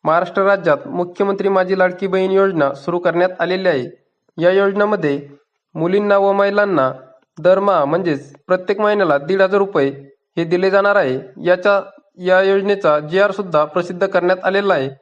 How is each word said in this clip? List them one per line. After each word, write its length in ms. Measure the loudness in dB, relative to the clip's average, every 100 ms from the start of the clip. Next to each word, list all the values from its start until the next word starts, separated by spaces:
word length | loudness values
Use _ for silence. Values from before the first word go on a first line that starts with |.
महाराष्ट्र 380 | 2 0 0 0
राज्यात 460 | 0 0 0 -2 -2
मुख्यमंत्री 640 | -6 -6 -4 -2 0 0
माझी 300 | 0 0 0
लाडकी 280 | 0 0 -4
बहीण 240 | -2 0
योजना 420 | 2 2 0 -2
सुरू 260 | -4 -6 -2
करण्यात 300 | -2 0 -2 -2
आलेली 280 | -4 -2 0
आहे. 220 | -2 -4 -14 _ _ _ 0
या 80 | 2
योजनेमध्ये 760 | 4 2 0 0 0 -2 -4 -8 -20 _ _ _ -6
मुलींना 420 | -2 0 2 2
व 140 | 2
महिलांना 600 | 2 0 0 0 2 0 -4 -18 _ _ -2
दरमहा 460 | 2 4 4 2 2
म्हणजेच 500 | 0 -2 -4 -8 -20 -4
प्रत्येक 320 | -2 -2 0
महिन्याला 380 | 0 2 2 0
दीड 240 | 0 0
हजार 160 | 2 2
रुपये 320 | 0 0 0 -4 -18 _ _ -8
हे 60 |
दिले 260 | -2 0 2
जाणार 260 | 2 2 2
आहे. 240 | 0 -4 -8 -6 -2
याच्या, 360 | 0 2 0 -2 -20 _ -8
या 240 | 0 2
योजनेचा 580 | 4 0 0 0 0 0
जीआर 320 | 0 0 0
सुद्धा 340 | -2 -2 -2 0
प्रसिद्ध 420 | -2 -4 -4 -2
करण्यात 300 | 0 0 0
आलेला 300 | 0 -2 0
आहे. 160 | 0 -2 -10